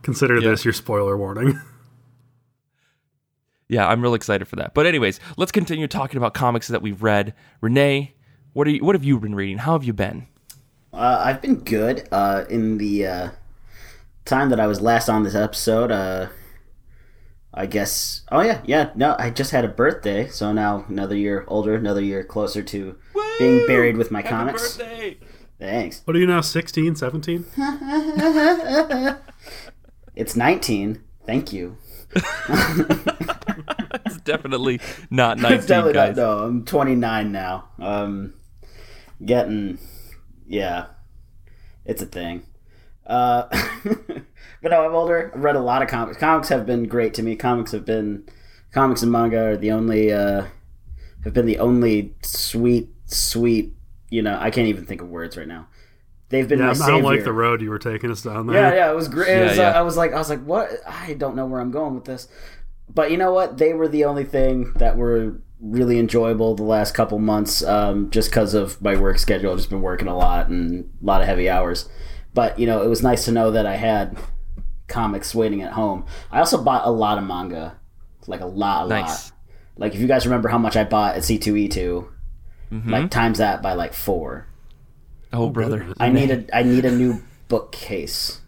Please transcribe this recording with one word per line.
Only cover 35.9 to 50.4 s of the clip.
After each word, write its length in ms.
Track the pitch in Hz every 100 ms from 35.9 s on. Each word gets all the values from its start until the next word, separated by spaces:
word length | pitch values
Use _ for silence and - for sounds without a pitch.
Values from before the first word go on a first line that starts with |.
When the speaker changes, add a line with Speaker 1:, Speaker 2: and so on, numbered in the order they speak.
Speaker 2:
nineteen, 0 |
Speaker 3:
not, 0 |
Speaker 2:
guys. 220 | 104 98 123
Speaker 3:
no, 220 | 117 104
I'm 260 | 113 123 113
twenty-nine 640 | 160 135 123 117 113 104
now. 380 | 98 92 92 - -
Um, 540 | 92 104 104 98 98 - - - - - - - - -
getting, 540 | 101 123 104 107 98 90 - - - - - - -
yeah, 400 | 101 95 87 - - - - - - - - - - -
it's 160 | 113
a 40 | 92
thing. 380 | 90 85 87 - - - - - - -
Uh, 420 | 120 123 120 - 214 - -
<laughs> 0 | 202 226 - - - - - -
but 100 | 165
no, 140 | 170 156
I'm 100 | 165
older. 360 | 170 170 -
I've 100 | 127
read 120 | 147 139
a 60 |
lot 200 | 123 131
of 60 | 135
comics. 300 | 120 117 90
Comics 320 | 156 160 -
have 160 | 131 110
been 180 | 120 113
great 280 | 120 110 113
to 80 |
me. 120 | 113 110
Comics 360 | 127 120 110
have 140 | 104 -
been, 400 | 113 104 101 - - - - -
comics 280 | 135 135 120
and 100 | 117
manga 320 | 117 117 113 110
are 100 | 104
the 140 | 104
only, 400 | 110 113 107 107
uh, 320 | 104 101 98